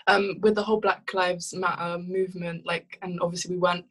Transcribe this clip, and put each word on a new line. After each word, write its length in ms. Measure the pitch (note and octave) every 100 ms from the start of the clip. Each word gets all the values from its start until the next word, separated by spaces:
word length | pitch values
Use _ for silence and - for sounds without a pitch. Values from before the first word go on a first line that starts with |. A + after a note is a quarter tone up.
| -
um, 320 | G3+ G3 F3
with 140 | G#3 G#3
the 80 |
whole 160 | G#3 G#3+
Black 340 | G3+ F#3 -
Lives 400 | G3 F3+ F3+ E3+
Matter 440 | F3+ F#3 - E3+ F3
movement, 640 | F3+ F#3+ F#3+ F#3 E3+ E3 -
like, 320 | E3+ - -
and 180 | F#3+ F3
obviously 340 | F3 E3+ - F3+
we 40 |
weren't 260 | F3+ F3 -